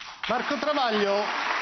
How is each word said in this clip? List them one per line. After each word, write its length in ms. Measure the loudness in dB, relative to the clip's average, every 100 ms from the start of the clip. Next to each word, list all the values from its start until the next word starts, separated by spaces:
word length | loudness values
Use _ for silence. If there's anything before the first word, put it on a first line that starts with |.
| -16 -10 -2
Marco 280 | -2 0 0
Travaglio, 540 | 0 2 2 2 2 2 0 -2 -2 0